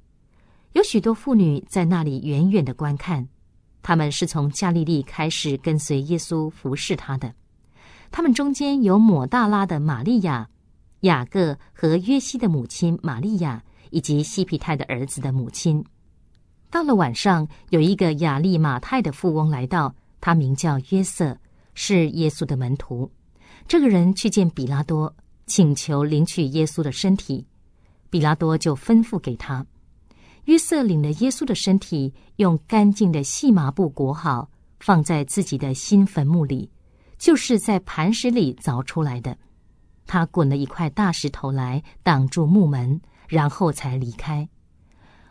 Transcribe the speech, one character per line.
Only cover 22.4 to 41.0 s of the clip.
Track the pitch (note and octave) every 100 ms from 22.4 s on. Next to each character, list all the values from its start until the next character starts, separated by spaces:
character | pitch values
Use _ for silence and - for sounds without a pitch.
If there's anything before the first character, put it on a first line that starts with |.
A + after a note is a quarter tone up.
| D#3+
的 | C3+
门 | B2 C#3
徒。 | - A#2+ C3 - _ _ _ - -
这 | E4+
个 | C#4
人 | F#3+ F3
去 | F#3+ A3
见 | G#3 F3
比 | - B2+
拉 | C#3
多， | D3+ D#3+ D#3 - _ _ -
请 | - D#3+
求 | C#3 - C#3+
领 | D3 D3+ E3
取 | -
耶 | D#3 D3+ D#3
稣 | -
的 | D3
身 | C3 G3 G3
体。 | - C3+ - _ _ _ _ _ _
比 | E3+
拉 | D3 D#3
多 | D#3+ D#3+
就 | E3 C#3
吩 | - A3+
咐 | A3+ F#3+
给 | - A#2
他。 | - C3 - _ _ _ _ _ - -
约 | - D#4+
瑟 | - D#4+
领 | A#3+ D#3+
了 | D3
耶 | D3+ B3+
稣 | C4 C4+
的 | A3
身 | - F#3+
体， | - D#3 C3+ - - -
用 | G3 D#3+ -
干 | A3 G#3
净 | G3+ G3
的 | D#3
细 | C#3 - C#4+
麻 | G3 C#3
布 | C#3+ E3+
裹 | C3+ C3+
好， | D3+ D#3+ B2 - _ _ _
放 | - F3+
在 | D3 D#3+
自 | C#3 -
己 | F#3+ C3+
的 | C#3
新 | C3+ - G3+ G3
坟 | - C#3
墓 | E3+
里， | C#3+ C3 - _ _ _ _ -
就 | -
是 | D4+ - A3+
在 | - G3
磐 | - - E3
石 | A3+ B3
里 | A#3+ D3+ B2
凿 | - B2
出 | C3 -
来 | D3+ B2
的。 | A#2+ - _ _ _ _ _ _ -
他 | F#3 E3
滚 | - C#3+
了 | C#3
一 | C#3
块 | - D#3+
大 | C#3+